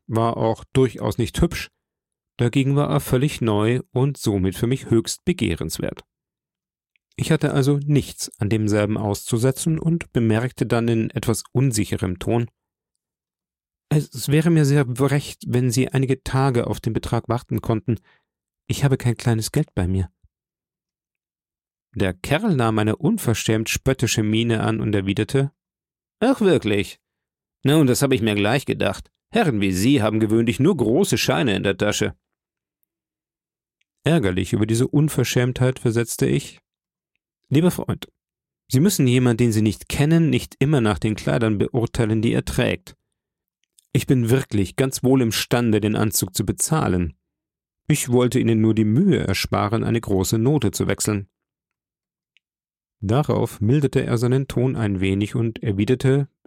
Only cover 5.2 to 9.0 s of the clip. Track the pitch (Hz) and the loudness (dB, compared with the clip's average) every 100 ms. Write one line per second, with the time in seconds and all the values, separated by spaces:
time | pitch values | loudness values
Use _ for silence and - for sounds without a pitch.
5.2 | - 180 101 80 82 - - - - _ | -4 -2 -2 -4 -6 -8 -8 -10 -16 _
6.2 | _ _ _ _ _ _ _ _ _ - | _ _ _ _ _ _ _ _ _ -6
7.2 | - 160 151 - 135 143 143 139 95 - | -2 0 0 0 2 0 2 0 0 -6
8.2 | - - 101 107 107 107 104 107 | -12 -6 -2 0 2 2 0 0